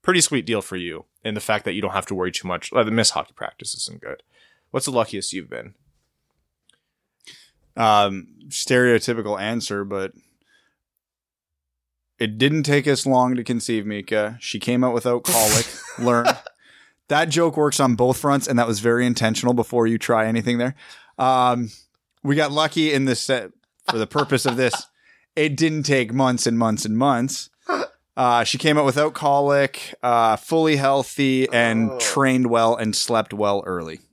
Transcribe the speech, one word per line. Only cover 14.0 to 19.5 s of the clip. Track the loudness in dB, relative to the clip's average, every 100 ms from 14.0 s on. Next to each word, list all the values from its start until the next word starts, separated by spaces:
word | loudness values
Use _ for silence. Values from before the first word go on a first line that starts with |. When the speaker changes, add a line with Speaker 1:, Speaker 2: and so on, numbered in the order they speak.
| -2 -2 -2 -6
Speaker 2:
She | -10 -8
came | -2 0
out | 0
without | 0 0 -2
colic. | 0 2 2 2 -2 -10
Speaker 1:
<laughs> | -16 -2
Speaker 2:
Learn. | 2 4 2 0 -8 _ _ -20 _ _ _
That | 0 2
joke | 2 2 2
works | 0 2
on | 2 4
both | 2 2
fronts, | 2 0 2
and | 0
that | 2
was | 0
very | 2 2 2
intentional | 0 0 0 0